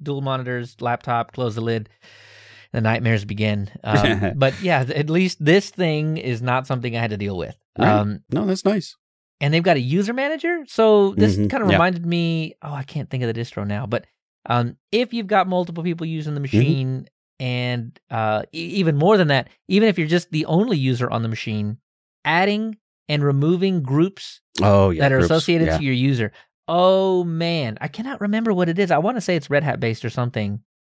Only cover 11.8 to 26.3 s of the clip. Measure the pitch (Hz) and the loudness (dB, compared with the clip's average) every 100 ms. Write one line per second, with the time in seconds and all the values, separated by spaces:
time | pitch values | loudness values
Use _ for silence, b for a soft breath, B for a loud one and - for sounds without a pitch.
11.8 | - 175 170 170 170 165 160 - 147 143 | 4 0 -2 0 0 -2 -4 -10 -12 -12
12.8 | 135 151 - 131 120 113 117 - 104 104 | -8 -8 -6 -4 -4 -4 -6 -6 -6 -4
13.8 | 123 117 - _ _ _ - 120 120 - | -4 -6 -6 _ _ _ -2 0 0 -6
14.8 | _ 220 240 233 190 202 185 180 175 170 | _ -2 -2 -4 0 2 2 0 -2 -4
15.8 | 170 170 160 160 151 147 139 107 135 139 | -6 -4 -6 -6 -6 -6 0 2 2 2
16.8 | 131 131 - _ _ _ 127 123 123 123 | -2 -6 -10 _ _ _ -4 -2 -2 -4
17.8 | 117 - _ 117 110 107 - 160 170 196 | -6 -14 _ -4 0 -2 -4 -10 -6 0
18.8 | 165 143 175 214 156 139 - b - 190 | 0 4 4 4 4 2 0 b 0 2
19.8 | 220 180 156 170 - 156 - 160 240 165 | 4 2 0 0 0 -4 0 2 2 0
20.8 | 131 120 123 113 113 110 117 107 104 110 | 0 0 -2 -2 -4 -6 -6 -4 -4 -6
21.8 | _ _ _ _ 147 165 196 208 220 214 | _ _ _ _ -2 0 2 0 -4 -10
22.8 | _ _ - 147 143 139 151 175 190 185 | _ _ -4 0 2 2 2 2 2 0
23.8 | 131 139 185 - - - _ - 104 101 | 0 2 0 -2 -16 -20 _ -2 4 6
24.8 | 98 80 139 135 87 160 160 170 160 160 | 6 4 2 4 4 2 2 2 2 2
25.8 | 139 127 135 127 107 | 0 0 2 0 -2